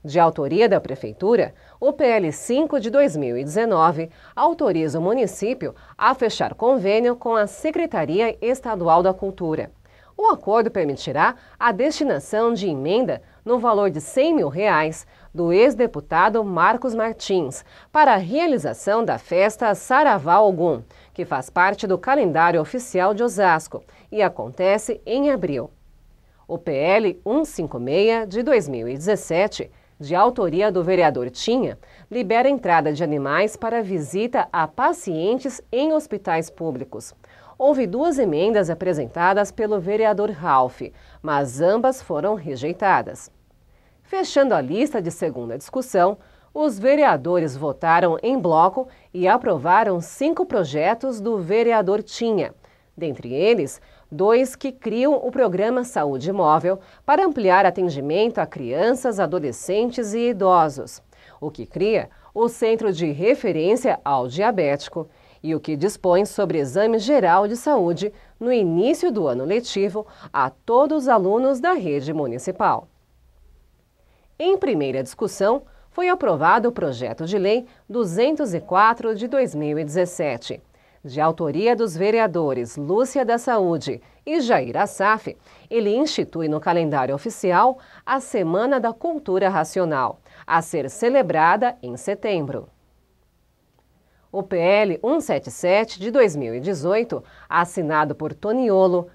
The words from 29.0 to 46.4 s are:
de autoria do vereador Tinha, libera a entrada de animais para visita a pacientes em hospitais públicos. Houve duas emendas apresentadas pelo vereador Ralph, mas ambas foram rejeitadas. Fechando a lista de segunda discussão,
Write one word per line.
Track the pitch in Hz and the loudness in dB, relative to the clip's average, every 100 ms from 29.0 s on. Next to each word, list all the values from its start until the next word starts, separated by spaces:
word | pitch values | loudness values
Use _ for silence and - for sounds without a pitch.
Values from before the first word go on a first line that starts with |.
| 175 196 - 165 208 - - - _ - | -2 -2 0 0 0 -2 -12 -14 _ -14
de | 143 175 | -2 2
autoria | 233 247 180 165 214 | 2 2 -2 0 0
do | 185 | 0
vereador | 170 185 156 127 123 | 0 4 2 2 -6
Tinha, | - - 247 165 107 - - - | -6 -2 -2 -2 -6 -16 -20 -10
libera | 233 202 226 269 | -6 0 2 2
a | |
entrada | 269 190 165 151 | 2 2 2 2
de | 147 | -2
animais | 160 147 139 156 214 - | -2 -2 0 0 0 -2
para | 226 233 | -6 -4
visita | 196 185 143 185 240 247 165 | -4 -6 -4 -4 -2 -2 -2
a | 175 156 | -2 -2
pacientes | - 294 330 202 160 185 262 269 - - | 0 0 0 -6 -4 -2 -2 -4 -10 -6
em | 240 311 | -2 0
hospitais | 311 302 202 196 165 165 | 0 -2 -8 -4 -4 -4
públicos. | - 165 127 - 107 - - _ - - - | -8 -8 -6 -10 -14 -16 -20 _ -20 -18 0
Houve | 269 277 214 | 2 2 0
duas | 226 339 277 | 0 0 0
emendas | 220 151 202 214 170 | 0 2 2 2 0
apresentadas | 160 185 151 117 165 175 196 202 | -2 -2 -2 -4 0 2 2 0
pelo | - 214 208 | -2 -2 -2
vereador | 175 214 220 202 214 | -2 0 2 0 -2
Ralph, | 160 170 135 127 - 117 - - - | -2 2 2 2 -2 -14 -16 -20 -12
mas | 151 143 139 127 | -4 -2 -2 0
ambas | 170 226 254 262 | 0 2 0 -2
foram | - 151 185 214 | -6 -4 -2 -4
rejeitadas. | 151 127 147 175 202 147 113 - - _ _ _ _ _ _ _ | -6 -8 -6 -2 2 2 0 -12 -18 _ _ _ _ _ _ _
Fechando | - 381 370 285 269 | -8 -4 0 2 2
a | 175 | 2
lista | 127 196 285 226 | 0 -2 -2 -2
de | 170 | -6
segunda | - 170 127 117 127 | -4 -6 -6 -8 -10
discussão, | - 262 254 190 180 208 - _ | -8 -8 -2 2 2 0 -12 _